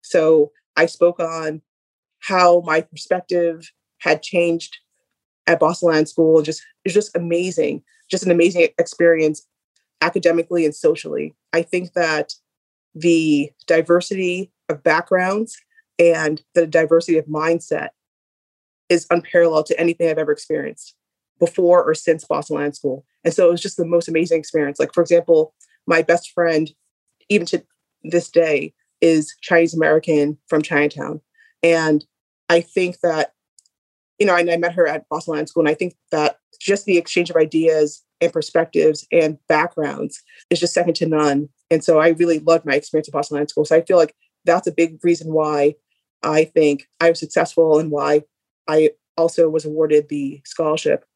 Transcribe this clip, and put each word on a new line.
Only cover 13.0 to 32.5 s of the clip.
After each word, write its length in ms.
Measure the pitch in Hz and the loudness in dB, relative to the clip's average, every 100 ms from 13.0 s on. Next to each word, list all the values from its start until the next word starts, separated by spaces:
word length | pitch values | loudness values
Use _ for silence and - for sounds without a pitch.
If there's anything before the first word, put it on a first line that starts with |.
| 170 165 156 147 143 _ - | 0 2 2 0 -2 _ 0
diversity 880 | 165 160 170 - 190 180 180 196 _ - | 0 2 0 0 -6 -4 -6 -10 _ -10
of 140 | 147 | -4
backgrounds 760 | 170 156 175 185 185 208 226 - _ _ _ - | 0 0 0 -2 0 -4 -6 -12 _ _ _ 2
and 420 | 170 160 156 151 _ | 2 4 -2 -4 _
the 120 | 175 165 | -2 0
diversity 520 | 160 156 165 165 160 | 0 2 2 2 -2
of 80 | 151 | -2
mindset 640 | 151 160 170 - - 71 _ _ _ _ _ _ _ _ _ _ | -6 -2 -4 -4 -8 -8 _ _ _ _ _ _ _ _ _ _
is 180 | 170 - | -2 0
unparalleled 560 | 175 - 180 170 156 151 | -4 0 2 2 0 -2
to 120 | - | -2
anything 300 | 170 170 165 | -2 0 -2
I've 100 | 156 | -2
ever 140 | 151 | -2
experienced 600 | 147 - 151 - - - _ _ _ _ _ | -4 -4 -8 -8 -14 -20 _ _ _ _ _
before 460 | 170 - 175 175 | -2 2 4 4
or 100 | - | 4
since 300 | 160 - 160 | -2 0 -2
Boston 320 | - 165 156 147 | -2 -6 -4 -4
Land 200 | 147 139 | -4 -4
School. 280 | 143 131 _ _ | -8 -8 _ _
And 100 | 170 | -4
so 140 | 165 175 | 2 2
it 20 | |
was 120 | 175 | 2
just 140 | 196 - | -4 -6
the 80 | |
most 240 | 170 170 170 | -2 -2 0
amazing 300 | 165 165 165 | -4 0 -2
experience. 400 | 147 160 143 143 | -2 -4 -4 -4
Like, 160 | 143 | -2
for 80 | - | -2
example, 520 | 170 170 170 160 156 _ _ _ - | 2 0 4 2 2 _ _ _ 0
my 160 | 165 | 0
best 280 | 160 170 - | 2 0 -2
friend, 380 | - 170 156 156 _ _ _ _ _ _ | -4 0 0 -2 _ _ _ _ _ _
even 180 | 208 170 | -2 0
to 160 | 170 _ _ _ _ | -6 _ _ _ _
this 280 | 160 170 170 | -4 -4 0
day, 440 | 170 160 143 156 _ _ _ | 0 2 -2 -4 _ _ _
is 360 | 165 160 151 - | 2 2 -2 -12
Chinese 340 | - 170 165 | 0 2 2
American 640 | 165 156 156 165 151 143 147 _ | 0 0 0 2 0 0 -4 _
from 140 | 156 | -4
Chinatown. 580 | 151 147 147 143 147 156 _ _ _ _ | -2 -2 -2 -4 -12 -12 _ _ _ _
And 420 | 170 165 160 151 - _ _ _ | 0 2 2 0 -2 _ _ _
I 120 | - | 0